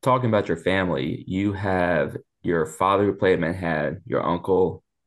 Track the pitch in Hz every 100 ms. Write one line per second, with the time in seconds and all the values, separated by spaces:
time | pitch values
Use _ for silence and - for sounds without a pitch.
0 | - 127 120 107 95 85 - 95 92 71
1 | 71 85 - 92 101 98 98 92 87 82
2 | 78 - - _ - 82 78 - 92 98
3 | 101 - 92 87 82 92 87 78 73 78
4 | - 64 - 87 - 92 90 80 _ _